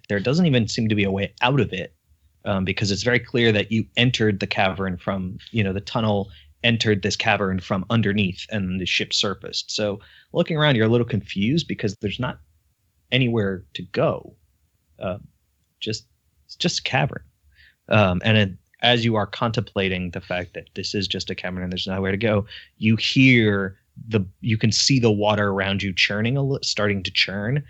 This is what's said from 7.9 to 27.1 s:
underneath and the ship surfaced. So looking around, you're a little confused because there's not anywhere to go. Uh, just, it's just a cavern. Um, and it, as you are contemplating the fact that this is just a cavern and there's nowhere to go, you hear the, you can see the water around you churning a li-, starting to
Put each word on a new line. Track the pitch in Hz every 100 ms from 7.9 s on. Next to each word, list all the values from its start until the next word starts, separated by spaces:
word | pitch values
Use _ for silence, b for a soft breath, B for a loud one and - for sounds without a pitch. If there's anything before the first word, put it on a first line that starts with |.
underneath | 117 107 101 95 90 -
and | 110 92 92
the | 90
ship | - 101
surfaced. | - 104 92 - - -
So | - 104 101 b b b
looking | 147 175 156
around, | 151
you're | 120 110
a |
little | 120 113
confused | 101 - 98 104 165 -
because | - 104 95
there's | 202 -
not | 202 - _ _ _ _ _ _ -
anywhere | 127 123 117 98 92 -
to | -
go. | 90 - 147 - - - _ _ _ _ _ -
Uh, | 101 92 - _ _ _ _ -
just, | 110 107 _ _ _ _ _
it's | -
just | 180 -
a |
cavern. | - 135 147 - - _ _ b b b -
Um, | 107 95 90
and | 113 110
it, | 98 92 _ -
as | 117 120
you | 117
are | 107 101
contemplating | - 117 110 101 101 95 92 90
the | 92
fact | - 90 90
that | 82 -
this | - 92
is | 107 92
just | 95 -
a |
cavern | 92 92 92
and | 90
there's | 90 98
nowhere | 95 95
to | 98
go, | 110 104 101 B B -
you | 110 110
hear | - 135 131 120 107 101 95 - _ - 113
the, | 110 92 -
you | 120 110
can | 110
see | - - 135
the | 117
water | 104 104 104 101
around | 98 98 98
you | 101
churning | 90 - 104 113 139
a |
li-, | 135 139
starting | - - 104 98
to | 95